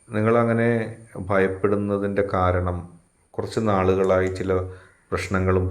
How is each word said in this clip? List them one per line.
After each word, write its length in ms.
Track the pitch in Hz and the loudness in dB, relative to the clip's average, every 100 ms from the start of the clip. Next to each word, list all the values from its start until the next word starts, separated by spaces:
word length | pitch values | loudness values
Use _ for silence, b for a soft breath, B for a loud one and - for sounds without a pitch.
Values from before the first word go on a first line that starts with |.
| - 107 | -8 -2
നിങ്ങളങ്ങനെ 540 | 110 117 117 113 117 117 110 110 - - 92 | 2 2 2 2 2 0 -2 -10 -16 -10 -2
ഭയപ്പെടുന്നതിൻ്റെ 920 | 95 95 95 101 101 101 101 101 101 101 95 | 2 2 0 0 0 0 -2 -2 -2 0 2
കാരണം 420 | 90 90 90 90 85 - _ _ _ - | 2 2 -2 -6 -10 -20 _ _ _ -10
കുറച്ച് 260 | 101 120 110 | -6 -2 0
നാളുകളായി 580 | 98 92 95 95 92 92 92 | 2 2 2 4 2 0 -2
ചില 120 | 95 92 92 B B B B | -2 -2 -4 B B B B
പ്രശ്നങ്ങളും 540 | 92 - 95 92 92 92 | -6 -2 -2 2 2 2